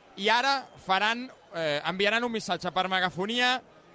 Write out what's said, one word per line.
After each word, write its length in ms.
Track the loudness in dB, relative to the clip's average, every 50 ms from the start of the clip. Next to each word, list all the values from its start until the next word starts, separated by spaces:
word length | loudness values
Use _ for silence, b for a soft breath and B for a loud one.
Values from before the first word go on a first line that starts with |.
| -20 -20 -10
i 120 | -2 2 4
ara 380 | 4 4 4 2 0 0 -2 -8 -18 -10 -2
faran, 440 | 0 2 2 2 2 0 -2 -4 -12 -14 -20 -20 -12 -8
eh, 260 | -4 -2 -2 -2 -2 -2
enviaran 400 | -2 -2 0 2 2 2 2 0
un 80 | 0 -4
missatge 380 | -4 -4 -4 -4 -4 -4 -4 -2
per 160 | 0 0 0
megafonia 720 | 2 0 0 0 -2 -2 -4 -2 0 0 2 2 0 0 -4 -10 -20 -20 -20 -20 -20